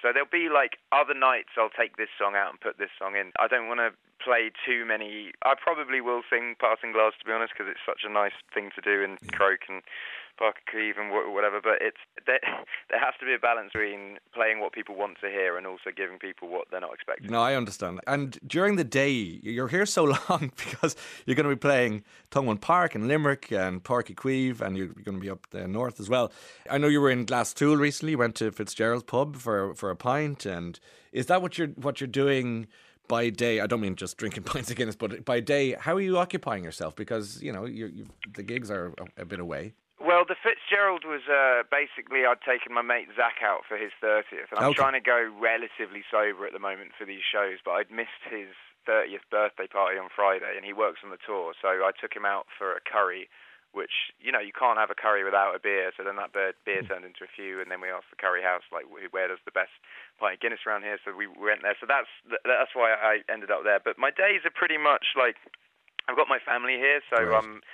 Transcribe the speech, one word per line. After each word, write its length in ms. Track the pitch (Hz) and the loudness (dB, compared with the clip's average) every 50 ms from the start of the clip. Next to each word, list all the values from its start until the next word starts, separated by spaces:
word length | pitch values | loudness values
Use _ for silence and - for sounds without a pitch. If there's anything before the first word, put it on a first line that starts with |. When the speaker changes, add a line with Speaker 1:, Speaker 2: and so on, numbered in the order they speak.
Speaker 1:
So 100 | - 120 | 0 2
there'll 160 | 123 139 143 - | 2 2 0 2
be, 200 | 175 175 165 160 | 0 0 2 4
like, 280 | 147 143 131 113 - - _ - | 4 4 4 4 -2 -6 _ 2
other 240 | 131 143 147 135 139 | 4 4 4 2 2
nights 360 | 135 131 131 127 113 - - - | 4 6 6 6 4 0 -2 2
I'll 140 | 117 110 107 | 2 2 2
take 260 | - 120 117 - - | 2 0 -2 0 0
this 140 | - 107 - - - | -4 -6 -4 -2 0
song 160 | 101 101 101 | 0 2 4
out 160 | 101 98 90 | 2 2 0
and 100 | 87 - | -2 -6
put 160 | - 110 - - | -6 -6 -4 -4
this 120 | 101 - - - | -6 -8 -6 -6
song 160 | 95 98 101 | -6 -2 -2
in. 140 | 101 95 90 - - | -2 -2 -2 0 2
I 80 | 110 | 2
don't 220 | 110 127 123 113 113 | 4 4 2 0 0
wanna 220 | 120 120 117 110 95 _ _ _ _ - | 0 0 0 0 -2 _ _ _ _ -6
play 320 | - 127 123 117 113 110 - - - | 0 2 2 2 2 0 -4 -6 -2
too 180 | 131 123 117 113 | 0 0 0 0
many. 480 | 113 107 110 107 104 107 107 104 92 - - - | 0 -2 -2 -2 -6 -10 -10 -12 -12 -6 0 2
I 100 | 131 139 | 2 2
probably 460 | - - 175 165 151 143 127 135 131 | 2 2 -2 0 -2 -2 -2 -2 -2
will 220 | 120 123 - 120 - - | 0 0 -2 -2 0 0
sing 240 | 127 117 120 120 113 - | 0 0 0 -2 -4 0
Parting 320 | 123 110 110 - - 113 | 2 2 2 2 -2 -2
Glass, 220 | 110 110 110 107 - - | 2 4 4 4 2 -2
to 60 | - | -6
be 80 | 110 | -2
honest, 220 | 113 113 113 113 - | -2 -2 -2 -2 -4
'cause 120 | - 101 95 | -8 -6 -6
it's 140 | - - - | -8 -8 -6
such 160 | 95 - - - | -6 -4 -4 -4
a 40 | 104 | 0
nice 260 | 104 104 101 98 - - - - - | 2 2 2 2 -2 -8 -12 -6 -6
thing 160 | 107 101 98 - | -6 -6 -6 -10
to 60 | 101 | -4
do 220 | - 104 101 98 | 0 2 2 2
in 160 | 98 98 95 - | 2 -2 -4 -8
Speaker 2:
Yeah. 80 | - 95 - - | -10 -4 0 4
Speaker 1:
Croke, 260 | 98 98 95 - - - | 4 4 4 2 -2 -8
and 140 | 95 90 - - - - - - - - - - - - | -10 -12 -12 -12 -14 -12 -12 -12 -12 -14 -14 -12 -4 0
Park 180 | 110 107 - - - - | 0 0 0 -2 -10 -8
Cleave 240 | 110 110 110 107 95 101 | -4 -2 -2 -2 -2 -4
and 120 | 107 104 | -4 -2
wha-, 200 | 101 107 - 104 | -2 -2 -2 -2
whatever, 300 | 101 101 104 104 101 104 | -2 0 0 0 0 0
but 160 | 101 110 101 - | 2 2 2 2
it's, 180 | - 113 - - - _ - - - | 2 -2 -4 -6 -18 _ -18 -8 -2
there, 140 | 127 131 - - - - - - | 0 0 0 0 -2 -6 -6 -10
<laughs> 260 | - - - - - | -10 -12 -12 -6 -2
there 80 | - 120 | 0 0
has 140 | 139 131 - - | 0 0 -2 -4
to 60 | 131 | -2
be 80 | 127 123 | -2 0
a 40 | 117 | 2
balance 340 | 120 120 117 113 101 101 | 2 2 2 0 -2 -4
between 460 | - 107 107 101 101 101 101 98 101 - _ _ - | -2 -2 -2 -2 -4 -8 -12 -16 -18 -20 _ _ -2
playing 260 | 117 113 110 110 107 | 0 2 2 2 0
what 120 | 104 80 | -2 -4
people 220 | - 117 104 - 101 | -4 -6 -10 -8 -6
want 220 | 95 101 98 82 - | -6 -6 -6 -6 -6
to 80 | 101 98 | -8 -4
hear 280 | 101 98 92 90 87 | -2 0 0 0 0
and 100 | 90 95 | -2 -6
also 240 | 95 92 87 - 95 85 | -10 -12 -10 -10 -10 -8
giving 240 | 98 98 90 92 90 | -8 -8 -8 -8 -10
people 300 | 98 95 90 - 90 85 | -12 -12 -12 -12 -10 -8
what 180 | 90 87 85 - | -6 -6 -6 -6
they're 100 | 92 92 | -8 -8
not 120 | 90 - - | -8 -8 -10
expecting. 360 | - - - - - - 104 | -10 -8 -8 -8 -6 -6 -4
Speaker 2:
No, 100 | 117 117 | 0 0
I 120 | 117 131 135 | 2 2 0
understand. 460 | 127 117 104 - - 98 87 90 92 - | 0 -2 -4 -8 -8 -8 -8 -8 -6 -4
And 320 | - 143 143 139 131 - - - | -2 -2 -2 -2 -4 -8 -12 -10
during 300 | 131 - 170 190 208 202 | -4 0 2 2 2 2
the 80 | 175 147 | 2 0
day, 260 | 107 - 135 139 143 | 0 2 2 2 2
you're 580 | 131 117 101 85 82 - - 110 117 123 131 113 | 2 0 -2 -4 -8 -10 -8 -6 -4 -4 -2 0
here 180 | 160 185 208 | 0 0 0
so 180 | 196 - 185 160 | 2 4 4 4
<laughs> 240 | 143 131 - - - | 4 4 2 2 0
long 220 | 180 143 151 127 - | 0 0 0 -4 -6
because 400 | - - - 127 - 165 147 - - - - - - - | -8 -10 -8 -4 -2 -2 -2 -2 -2 -12 -16 -14 -8 -2
you're 100 | 131 127 | 0 2
gonna 120 | 151 147 143 | 2 4 2
be 80 | 139 | 2
playing 460 | 120 - 143 139 127 123 113 107 104 - _ - - _ - | 2 4 4 6 6 4 2 0 -4 -8 _ -20 -20 _ -2
Thomond 300 | - 139 135 113 104 101 | 0 0 2 2 0 0
Park 340 | - - 170 180 175 - - | 2 4 4 4 4 2 0
and 140 | 104 110 127 | -2 0 2
Limerick 420 | 147 156 147 139 135 - - - | 2 4 4 2 2 0 -2 -2
and 300 | 113 95 92 92 92 90 | 0 0 0 0 -2 -4
Páirc 320 | - - 123 120 113 - 92 | -2 0 0 0 0 -4 -8
Uí 380 | - - 135 131 131 131 127 120 | -4 -2 0 2 2 2 0 0
Chaoimh, 60 | 110 | -2
and 160 | 107 98 95 | -4 -4 -2
you're 120 | 95 95 - | -4 -4 -6
gonna 300 | - - - 104 95 92 | -8 -10 -10 -8 -6 -6
be 120 | 98 98 | -6 -8
up 160 | 95 - - - | -8 -10 -12 -12
there 180 | - 95 92 92 | -10 -8 -6 -4
north 320 | 98 113 127 123 - - | -2 -2 -2 -4 -4 -6
as 80 | 101 98 | -2 0
well. 240 | 127 127 117 - - - - - - - - - | 2 2 2 0 -2 -10 -20 -20 -20 -16 -8 -2
I 80 | 135 143 | 0 4
know 100 | 147 147 | 4 6
you 120 | 147 143 | 6 6
were 100 | 143 135 | 6 6
in 160 | 127 123 113 | 4 4 0
Glassstool 520 | 101 131 120 113 - - - 143 147 151 143 | 0 0 0 0 0 0 2 4 6 6 6
recently, 380 | 147 143 139 - 156 156 156 | 4 2 0 0 -2 -2 0
went 180 | 123 120 113 - | 2 0 0 0
to 140 | - 113 107 | 0 -2 -2
Fitzgerald's 540 | - - 104 - - - 110 113 117 123 - | -2 -4 -6 -6 -2 0 2 2 2 0 -2
pub 320 | - 123 127 143 151 139 | -2 0 0 0 0 -4
for, 380 | 127 - 117 104 101 98 98 78 | -8 -4 -2 0 0 0 -2 -4
for 160 | - 104 95 | -6 -6 -6
a 60 | 90 | -4
pint, 500 | - - 123 135 147 151 147 139 - - | -2 -2 0 0 0 0 -2 -4 -6 -6
and 320 | 101 90 87 87 85 85 - _ - - - _ _ | -6 -6 -6 -6 -8 -10 -12 _ -20 -20 -20 _ _
is 140 | - 123 123 | -4 -2 2
that 160 | - 180 185 | 2 2 2
what 160 | 185 170 - 170 | 2 0 -2 -2
you're, 100 | 165 147 | -4 -4
what 320 | - - 127 143 127 - | -4 -4 -4 -4 -4 -4
you're 80 | 139 123 | -6 -2
doing 580 | 104 139 139 139 139 131 123 120 117 113 110 - _ - - _ _ _ _ - | 0 2 4 4 4 2 0 -2 -4 -4 -6 -10 _ -20 -20 _ _ _ _ -2
by 200 | 120 117 120 117 | 0 2 2 0
day? 320 | 98 117 120 117 113 107 | 0 0 2 2 2 2
I 60 | 104 | 2
don't 140 | 104 120 113 | 0 0 0
mean 160 | 104 95 92 | 0 -2 -4
just 200 | - 113 110 - | -4 -8 -10 -8
drinking 260 | - 113 101 - 107 | -6 -8 -6 -6 -6
<laughs> 80 | - - | -6 -6
pints 200 | - 135 117 - | -6 -6 -4 -6
of 60 | 117 | -4
Guinness, 200 | 123 120 110 101 | -2 -2 -4 -4
but 280 | - 110 98 120 - 117 | -4 -6 -6 -6 -6 -2
by 140 | - 123 120 | 0 0 0
day, 320 | - 147 143 143 139 131 113 - | 2 2 2 2 2 2 0 -2
how 160 | - 160 175 | -2 0 0
are 40 | 196 | 0
you 160 | 196 185 185 | 2 2 2
occupying 480 | 175 175 175 185 - - 139 107 95 87 | 2 2 0 -2 -6 -4 -4 -6 -6 -6
yourself? 320 | 82 - - 85 80 - | -8 -8 -8 -8 -8 -6
Because, 460 | - 101 - 117 110 104 101 113 131 | -8 -8 -4 -4 -4 -4 -6 -10 -10
you 100 | 147 143 | -10 -8
know, 140 | 110 95 117 | -8 -8 -8
you, 200 | 123 113 110 110 | -8 -8 -10 -10
you, 200 | 95 80 107 107 - - - - 101 104 | -10 -10 -14 -16 -18 -16 -16 -16 -16 -12
the 80 | 104 | -12
gigs 280 | 101 113 120 127 117 101 | -8 -6 -6 -6 -4 -4
are 240 | 101 92 87 87 76 - 92 90 - 90 | -6 -4 -6 -6 -10 -12 -16 -16 -14 -14
a, 40 | |
a 20 | 90 | -12
bit 120 | 82 101 90 | -10 -8 -8
away. 340 | 87 85 73 69 87 110 - _ _ _ _ - | -8 -6 -6 -8 -8 -10 -14 _ _ _ _ -4
Speaker 1:
Well, 240 | - 165 175 175 175 | 2 4 4 4 4
the 80 | 175 180 - | 2 0 0
Fitzgerald 640 | - 226 - - - - 202 202 202 196 180 160 151 | 0 0 0 0 0 0 2 4 4 2 2 0 -4
was, 160 | 156 151 139 123 143 | -6 -6 -4 0 2
uh, 320 | 143 139 135 131 123 120 117 - | 4 6 6 6 6 4 2 2
basically 540 | 139 143 147 - - 131 - - 135 135 127 | 0 0 0 -2 -6 -12 -8 -2 0 4 4
I'd 140 | 123 123 - | 4 4 2
taken 320 | - 135 127 117 - 120 120 | 2 0 0 0 0 -2 -2
my 80 | 120 | 0
mate 240 | 117 120 120 117 82 - 104 | 2 2 0 0 -2 -4 -2
Zach 240 | 117 117 117 - - 117 | 0 0 0 0 0 0
out 180 | 104 92 - - - | 0 0 0 -2 -6
for 80 | 110 | -6
his 160 | 104 110 98 - - | -6 -6 -8 -6 -2
thirtieth, 500 | 110 107 107 107 101 - 98 69 - - | 2 2 4 2 2 -2 -8 -12 -8 -4
and 80 | - 107 | 0 2
I'm 120 | 123 143 143 | 2 4 4
Speaker 2:
Okay. 80 | 143 | 4
Speaker 1:
trying 120 | 135 135 131 127 | 4 4 4 2
to 60 | 107 | 2
go 260 | 127 120 120 117 110 104 104 | 4 4 4 2 0 -2 0
relatively 640 | 117 113 113 117 117 107 - - 110 92 101 104 - - | 2 2 2 2 -2 -6 -8 -8 -8 -8 -8 -12 -6 0
sober 360 | 113 107 107 104 98 90 101 | 2 2 2 2 0 -4 -8
at 60 | - | -8
the 60 | - 98 | -8 -6
moment 320 | 101 98 95 98 98 - - - | -6 -6 -6 -6 -10 -16 -14 -14
for 60 | 107 | -12
these 180 | 98 98 95 | -10 -8 -6
shows, 360 | 95 - - 104 101 95 92 92 - | -4 0 0 2 0 0 -2 -6 -4
but 80 | 92 87 101 | -2 0 0
I'd 120 | 107 - | -2 -2
missed 280 | 110 117 113 - - - - | -4 -8 -8 -8 -8 -14 -12
his 240 | - 117 104 98 95 92 - - - _ _ - | -10 -10 -10 -10 -12 -16 -20 -20 -20 _ _ -2
thirtieth 360 | 120 110 107 69 90 98 98 - - | 2 2 2 2 0 -4 -10 -8 -2
birthday 380 | 107 104 107 101 - - 95 - | 0 2 2 2 0 -4 -8 -4
party 280 | - 101 95 90 95 95 | 0 2 2 2 0 -2
on 100 | 92 90 | -6 -6
Friday, 440 | - 104 101 98 95 92 92 98 95 | 0 2 4 4 4 2 -2 -6 -8
and 80 | 98 98 | -8 -8
he 80 | 101 | -8
works 280 | 98 107 107 92 82 - - | -2 0 0 0 0 -4 -14
on 60 | 101 | -16
the 120 | 92 - - | -16 -14 -10
tour, 300 | 113 104 95 85 82 82 - | -6 -6 -4 -4 -6 -6 -2
so 60 | - 95 95 95 95 | 0 0 2 2 2
I 60 | 98 - | 0 0
took 160 | - 113 107 - | -2 -8 -10 -6
him 80 | 104 104 | -2 -2
out 200 | 98 98 95 - - - - | 0 0 -2 -4 -8 -10 -6
for 160 | 101 92 87 | -4 -4 -4
a 60 | - | -4
curry, 460 | - - - 104 98 92 90 95 92 - - - - - - - _ _ | -6 -2 0 2 2 2 0 -6 -10 -14 -20 -20 -20 -20 -20 -20 _ _
which, 380 | - 101 90 - - - - - - _ | -8 -8 -6 -4 -4 -4 -4 -6 -10 _
you 140 | - 127 131 | -6 -2 -2
know, 60 | 110 | -2
you 80 | 104 101 | -2 -4
can't 240 | - - 131 120 110 | -4 0 2 2 4
have 140 | 110 107 101 | 4 2 0
a 80 | 104 - | -2 -2
curry 240 | - 110 104 101 | 0 2 2 2
without 320 | 95 98 98 98 98 98 90 | 2 2 4 4 4 2 0
a 60 | 95 | -2
beer, 300 | - 104 98 95 92 92 - | 0 0 0 0 0 -2 -4
so 60 | - | -6
then 140 | 95 98 98 101 | -6 -6 -6 -6
that 140 | 98 - - | -8 -6 -2
beer, 180 | 101 95 95 - _ - | -2 -2 -2 -2 _ -4
beer 160 | 104 98 95 | -4 -2 -2
Speaker 2:
Mm. 60 | 92 92 | -2 -4
Speaker 1:
turned 160 | 95 90 90 | -8 -8 -10
into 160 | 90 90 - | -16 -18 -18
a 80 | 92 - | -18 -18
few, 300 | - 104 98 95 95 95 | -14 -12 -10 -8 -8 -8
and 80 | 92 90 | -8 -8
then 100 | 92 92 | -8 -8
we 80 | 92 92 | -6 -6
asked 220 | 92 - - - | -8 -8 -10 -12
the 80 | - - | -8 -2
curry 240 | 98 92 90 90 | 0 0 2 2
house, 240 | 92 90 90 87 - - 87 | 2 2 0 0 -2 -8 -10
like, 100 | 80 65 65 | -10 -10 -10
"Wh-, 160 | 76 95 95 87 92 | -16 -14 -12 -6 -2
where 140 | 92 92 90 | -2 -2 -2
does 80 | 92 - - | -2 -6 -8
the 80 | - - | -4 -2
best 160 | 92 92 - - - _ - - - - - _ - | -2 -2 -2 -4 -20 _ -20 -20 -20 -20 -16 _ -2
pint 160 | 110 98 92 | -2 -2 -2
of 60 | - | 0
Guinness 240 | 117 117 113 - - | -4 -4 -4 -4 -4
around 160 | 110 107 101 | -2 -2 -2
here?" 160 | 104 104 104 95 - | -2 -4 -6 -6 -6
So 80 | 101 92 | -8 -6
we 120 | 98 104 95 | -6 -8 -8
went 320 | 87 - 104 107 104 - | -8 -4 0 0 0 2
there. 140 | 92 104 101 - | 0 -2 -2 -2
So 60 | 123 | -2
that's 240 | 113 139 135 113 - - - _ 120 | 0 0 0 0 -4 -10 -18 _ -8
th-, 140 | 117 - - | -6 -4 0
that's 300 | 123 127 113 131 - - | 2 2 2 2 0 2
why 180 | 127 117 113 110 107 | 2 4 4 4 4
I 240 | 113 110 107 104 - - | 4 2 2 2 0 -4
ended 180 | 110 110 101 101 101 | -8 -6 -2 -2 0
up 80 | 69 87 | 2 4
there. 140 | 104 101 95 | 4 4 4
But 180 | - 113 - - | 2 0 -2 0
my 80 | 131 143 | 0 0
days 320 | - - 190 208 202 175 156 | 2 2 2 2 2 2 0
are 80 | 165 | -2
pretty 240 | - - 175 175 160 | -2 0 0 0 2
much, 380 | 151 151 147 135 - - - - | 2 4 4 4 4 2 0 2
like, 200 | 135 127 120 - - - - - - _ _ _ _ _ _ _ - - 131 | 4 4 2 2 -2 -12 -20 -20 -20 _ _ _ _ _ _ _ -8 -6 -2
I've 80 | 123 143 | 2 2
got 100 | 143 - | 4 4
my 100 | 135 120 | 2 0
family 340 | - 131 123 123 123 127 131 | 0 0 0 0 0 0 0
here, 240 | 120 135 143 147 143 - - | 2 4 4 4 4 2 2
so 140 | 120 113 | 2 4
Speaker 2:
Right. 160 | 110 110 110 110 | 4 6 4 4
Speaker 1:
I'm 200 | 110 107 107 107 - - | 2 0 -8 -14 -18 -20